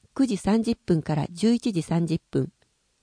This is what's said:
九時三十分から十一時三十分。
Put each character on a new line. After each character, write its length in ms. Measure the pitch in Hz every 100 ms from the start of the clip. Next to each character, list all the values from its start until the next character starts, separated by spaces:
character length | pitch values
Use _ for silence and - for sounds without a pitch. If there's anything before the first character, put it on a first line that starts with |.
| _ -
九 100 | 254
時 120 | 196
三 260 | 190 220
十 120 | 226 233
分 280 | - 165
か 100 | -
ら 140 | 151 143
十 240 | 175 220
一 180 | 240 240
時 120 | 180
三 240 | - 170 165
十 120 | 165 -
分。 200 | 139 131 - _ _ _ _